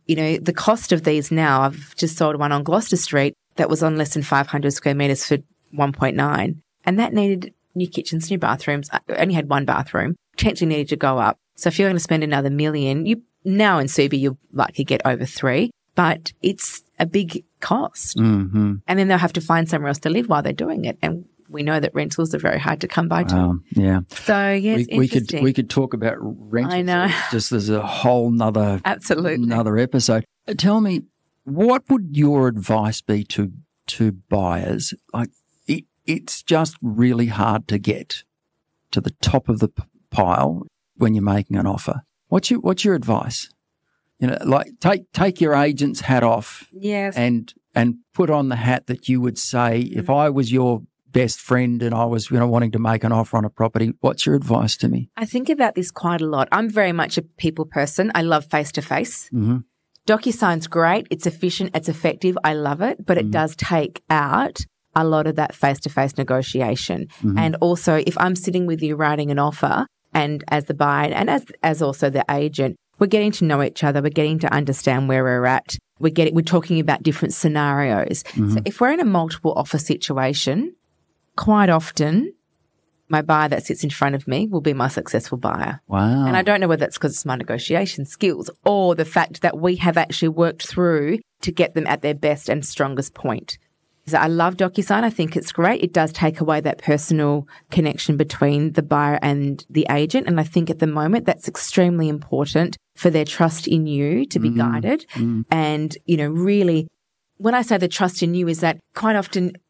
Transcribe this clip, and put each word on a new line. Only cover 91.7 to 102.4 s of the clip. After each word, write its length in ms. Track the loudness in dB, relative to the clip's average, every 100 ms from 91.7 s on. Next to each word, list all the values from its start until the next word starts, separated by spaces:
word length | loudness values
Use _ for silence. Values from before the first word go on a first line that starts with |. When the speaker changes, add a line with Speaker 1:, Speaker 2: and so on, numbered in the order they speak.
Speaker 1:
them 120 | 2 -2
at 140 | -2
their 120 | -2
best 340 | 0 0 0 -2
and 160 | -4
strongest 480 | -4 -2 -2 -2 -6
point. 440 | -6 -6 -6 -8 -16 _ _ _ _ -2
So 120 | 2
I 80 | 2
love 300 | 2 0 2
DocuSign. 460 | -2 0 0 0
I 60 | 0
think 240 | 0 -2 -2
it's 160 | -6
great. 300 | 0 0 2
It 100 | 0
does 180 | 0 0
take 280 | 0 0 0
away 200 | 0 0
that 180 | 0 -4
personal 680 | 0 0 2 2 2 0 -4 -16 _
connection 460 | 0 0 -2 -2 0
between 540 | 0 2 2 2 2
the 100 | 0
buyer 360 | 0 2 2 2
and 420 | 2 0 0 -4 -4
the 160 | -2 2
agent. 360 | 2 2 0 2
And 120 | 0
I 40 |
think 240 | 2 0 0
at 100 | 0
the 80 | 0
moment 380 | 0 0 2
that's 240 | 2 -2 -4
extremely 600 | -6 -2 2 4 4 0
important 680 | -2 -2 -2